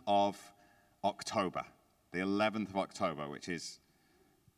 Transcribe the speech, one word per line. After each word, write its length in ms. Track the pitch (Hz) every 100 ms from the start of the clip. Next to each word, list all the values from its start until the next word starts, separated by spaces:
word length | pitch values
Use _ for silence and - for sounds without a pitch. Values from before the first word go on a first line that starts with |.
| -
of 460 | 101 101 95 - - _ _ _ _
October. 600 | - - - 113 92 71 - - _ _ _
The 100 | 87
eleventh 500 | 95 101 107 107 98
of 60 | 98
October, 520 | 92 - 92 76 71
which 200 | 73 -
is 300 | 82 - - _ _ _ _ _ _ _